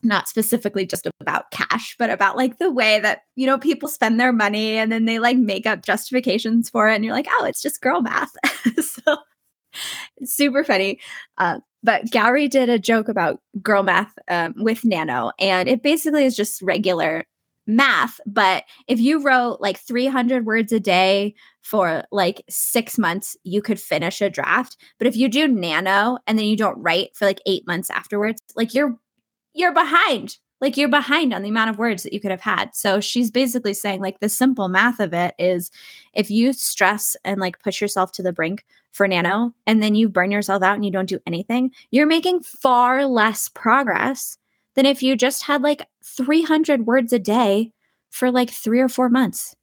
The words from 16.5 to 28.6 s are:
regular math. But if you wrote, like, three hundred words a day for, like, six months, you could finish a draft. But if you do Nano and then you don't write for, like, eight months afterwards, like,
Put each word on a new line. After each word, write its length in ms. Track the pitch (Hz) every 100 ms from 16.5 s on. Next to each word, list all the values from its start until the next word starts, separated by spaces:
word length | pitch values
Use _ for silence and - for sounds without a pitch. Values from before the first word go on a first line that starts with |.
| -
regular 640 | 185 180 190 185 160 160 - _ _ _ -
math. 520 | 226 277 185 233 - -
But 380 | 202 196 185 - - -
if 120 | 240
you 220 | 240 311
wrote, 360 | 277 254 240 -
like, 160 | 202 190
three 300 | - 240 262
hundred 380 | 262 240 254 220
words 260 | 220 220
a 60 | 220
day 560 | 196 180 190 196 208 - - _
for, 420 | - 214 175 160 -
like, 300 | 202 180 - -
six 480 | - - 240 226 -
months, 400 | 185 185 - -
you 180 | 180 196
could 180 | 202 202
finish 420 | - 156 170 -
a 80 | 202
draft. 460 | - - 185 247 - _ _
But 80 | 233
if 80 | 226
you 120 | 262
do 180 | 247 311
Nano 680 | 226 170 156 190 196 220 247 -
and 140 | 220
then 60 | 214
you 120 | 214
don't 240 | 208 -
write 340 | 165 170 - -
for, 100 | 202
like, 160 | 196 -
eight 220 | 190 -
months 220 | 175 -
afterwards, 500 | - - 202 214 220 _
like, 180 | -